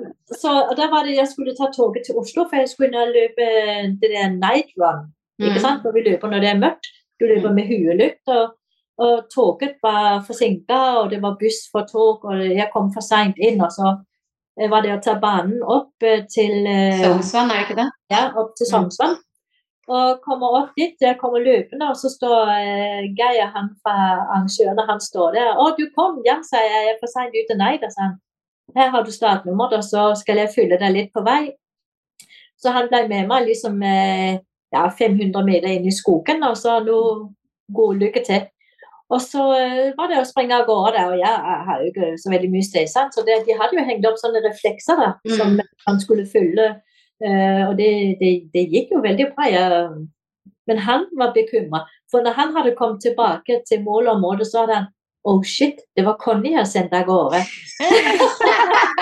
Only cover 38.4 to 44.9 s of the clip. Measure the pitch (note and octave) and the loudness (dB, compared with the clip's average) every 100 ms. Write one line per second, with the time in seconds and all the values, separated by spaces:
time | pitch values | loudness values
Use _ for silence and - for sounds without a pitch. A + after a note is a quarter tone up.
38.4 | G3 _ _ _ - - - B3 B3+ C#4 | -4 _ _ _ -20 -20 -4 -4 -2 -2
39.4 | C4+ C4 B3+ B3+ C4+ C4+ F4 D4 B3+ - | 2 2 0 0 -2 -2 -2 0 0 -2
40.4 | B3 A#3+ A#3 G#3 G#3 A3+ F3+ F3+ F#3+ A3 | 0 0 2 2 2 2 0 0 0 0
41.4 | - - F#3 - E3+ F#3+ E3 E3 F#3+ F#3 | -2 -4 -4 -4 -4 -2 -4 -4 -2 -2
42.4 | F3+ F#3 G3 F3 D#3+ B3+ C4+ A#3 A3 A3 | 0 -2 0 -2 0 0 -2 -2 0 2
43.4 | A3 A3+ A3+ F4 B3+ G#3+ A3 A3 A#3 A3+ | 0 0 0 0 -2 0 0 0 -2 -2
44.4 | A3 G#3+ G#3 G#3 - | -2 -2 -4 -2 0